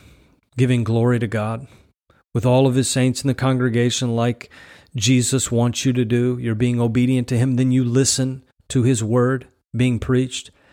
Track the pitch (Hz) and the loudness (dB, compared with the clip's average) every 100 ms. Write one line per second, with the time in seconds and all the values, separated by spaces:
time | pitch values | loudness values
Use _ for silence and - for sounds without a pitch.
0 | - - _ _ _ - 127 123 107 113 | -20 -20 _ _ _ -2 0 2 0 0
1 | 120 120 113 110 107 113 135 - _ _ | 2 0 -2 -4 -6 -8 -12 -20 _ _
2 | _ _ _ 120 123 127 135 127 123 - | _ _ _ -2 2 4 4 2 0 0
3 | 127 123 139 123 131 131 127 117 120 120 | 0 0 -2 -2 0 0 0 0 0 0
4 | 127 117 117 120 - - - - _ 120 | -2 0 0 -2 -10 -20 -20 -20 _ -4
5 | 104 127 120 135 - 117 120 117 135 123 | 2 2 2 -2 0 0 0 0 -2 0
6 | 113 120 123 123 120 110 120 120 117 117 | 0 0 0 -2 -4 -2 0 0 0 2
7 | 123 131 117 123 131 123 131 127 123 123 | 2 0 0 0 0 2 2 2 2 2
8 | 135 - 131 131 - _ _ 131 117 123 | 0 0 -4 -6 -16 _ _ 0 2 0
9 | 110 120 123 131 - _ _ 113 127 117 | 0 0 0 -2 -8 _ _ -2 0 0
10 | - 127 131 - - _ _ | 0 0 0 -6 -14 _ _